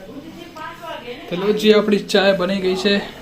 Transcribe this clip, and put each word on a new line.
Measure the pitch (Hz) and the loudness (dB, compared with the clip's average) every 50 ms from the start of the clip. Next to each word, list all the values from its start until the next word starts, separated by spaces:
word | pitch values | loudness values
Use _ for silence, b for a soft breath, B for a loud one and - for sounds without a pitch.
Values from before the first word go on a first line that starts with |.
| 190 - 277 277 - 320 320 339 339 339 311 311 311 320 320 - 349 320 311 - 226 240 247 - - - | -16 -16 -16 -14 -14 -14 -14 -16 -16 -16 -14 -12 -12 -12 -12 -12 -12 -12 -12 -10 -10 -12 -12 -12 -10 -8
તો | 180 | -6
લો | 175 196 208 202 | -2 0 2 2
જી, | 180 214 214 208 | 4 6 6 6
આપણી | 208 202 214 208 190 | 6 6 4 2 0
ચાય | 170 - - 196 190 196 196 | 0 2 2 4 4 4 4
બની | 180 180 185 196 | 4 2 0 0
ગઈ | 196 185 185 185 | 0 0 0 0
છે. | 185 - 202 202 202 - - - - | 2 2 2 2 0 0 -4 -12 -14